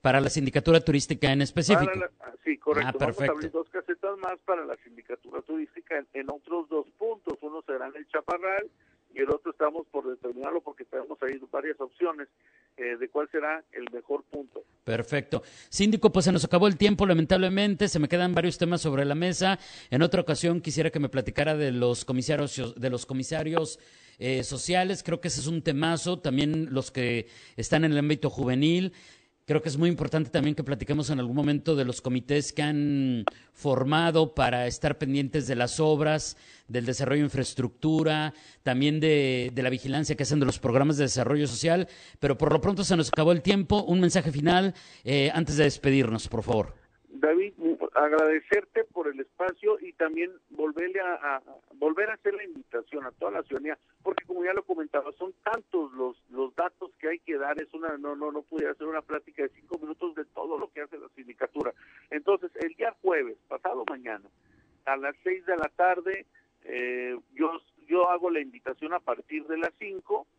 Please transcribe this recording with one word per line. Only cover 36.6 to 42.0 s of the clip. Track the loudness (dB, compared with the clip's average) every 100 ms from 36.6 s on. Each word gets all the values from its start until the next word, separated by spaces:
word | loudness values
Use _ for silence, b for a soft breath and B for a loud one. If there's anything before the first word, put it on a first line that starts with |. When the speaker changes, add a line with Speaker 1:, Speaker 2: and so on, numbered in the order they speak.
| B
Speaker 1:
del | -4 -2
desarrollo | -2 0 2
de |
infraestructura, | 2 0 -4 -2 -4 -2 0 2 2 0 -2 B B B
también | -2 2 2 4
de, | 4 6 4 2 -2
de | -2
la | 0
vigilancia | 0 -2 -2 -2
que | -2
hacen | 0 2
de | 2
los | 2
programas | 2 4 4 2
de |
desarrollo | 0 0 0 2 0
social. | -2 0 0 0 B